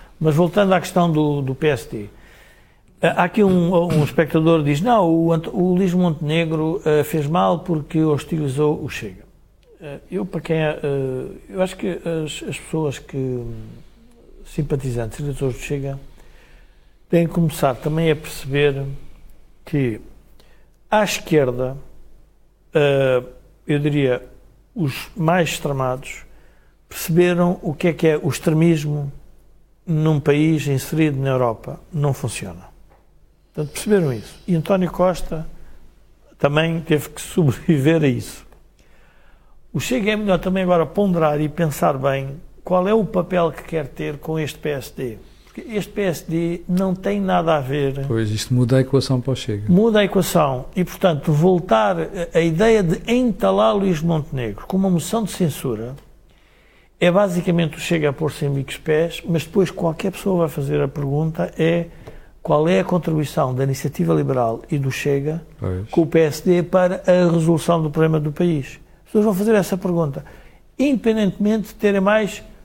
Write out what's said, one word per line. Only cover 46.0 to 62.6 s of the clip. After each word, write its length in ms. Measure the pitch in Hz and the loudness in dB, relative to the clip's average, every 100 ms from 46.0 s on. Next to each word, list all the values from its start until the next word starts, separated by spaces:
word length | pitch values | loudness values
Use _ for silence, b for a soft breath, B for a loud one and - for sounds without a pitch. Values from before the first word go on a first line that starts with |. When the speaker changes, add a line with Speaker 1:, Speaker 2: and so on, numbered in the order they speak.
Speaker 1:
S 220 | 190 151 - | -4 -4 -4
D 320 | 165 170 175 - | -4 -2 -4 -2
não 260 | 180 190 | 0 0
tem 260 | 185 196 202 | -2 -4 -2
nada 360 | 190 180 165 156 | 0 0 2 0
a 40 | |
ver 460 | 127 147 139 135 139 | 0 -2 -2 -2 -2
Speaker 2:
Pois, 240 | 113 107 | -2 -2
isto 240 | 107 - | -2 0
muda 240 | 123 120 131 | 0 4 2
a 20 | |
equação 400 | 131 135 - 127 | 4 0 2 -2
para 120 | 135 | -2
o 40 | 127 | -4
Chega. 280 | - 104 107 | -4 -4 4
Speaker 1:
Muda 320 | 175 226 214 | 4 6 4
a 40 | |
equação. 600 | 196 202 - 170 143 127 - | 2 0 0 2 2 -2 -4
E, 100 | 180 | -4
portanto, 480 | 175 - 185 147 165 | -4 0 0 2 0
voltar 640 | 151 180 180 - 220 208 170 | 4 4 4 2 2 2 0
a, 400 | 160 196 170 165 | -4 -6 -2 2
a 20 | |
ideia 420 | 165 160 220 220 | 2 4 4 4
de 180 | 170 185 - | 2 -2 0
entalar 680 | 247 247 185 196 196 220 | 2 2 2 2 4 2
Luís 260 | 208 196 156 | 2 0 0
Montenegro 640 | 170 160 139 135 113 104 - | 0 0 -2 -6 -6 -8 -4
com 100 | 190 | 0
uma 120 | 190 | 2
moção 340 | 175 - 226 | 0 0 -4
de 60 | 214 | -4
censura 640 | - 165 - 135 107 117 139 - - _ b b b b b b _ | -2 -2 -2 -4 -4 -8 -12 -18 -20 _ b b b b b b _
é 120 | 175 | 4
basicamente 640 | 180 202 175 180 170 160 - | 6 4 2 0 2 0 -2
o 40 | |
Chega 300 | - 165 147 | -2 0 0
a 20 | |
pôr-se 320 | - 156 - | 0 -4 -2
em 60 | 143 | -2
bicos 260 | 139 135 - | -2 -4 -6
pés, 460 | - 156 165 - - | 0 0 0 -4 -2
mas 180 | 165 | -2
depois 260 | - 208 175 | 0 0 0
qualquer 420 | - 170 160 196 | 0 -4 -2 -6
pessoa 280 | - 202 180 | -4 -2 0
vai 80 | 160 | 0
fazer 320 | 143 139 147 | -2 -2 0
a 80 | 139 | -2
pergunta 640 | 147 139 143 160 160 170 - | -2 -2 -2 -2 -2 -6 0
é 280 | 160 170 165 B B B B - | 0 0 -4 B B B B -10
qual 260 | - 151 | 0 2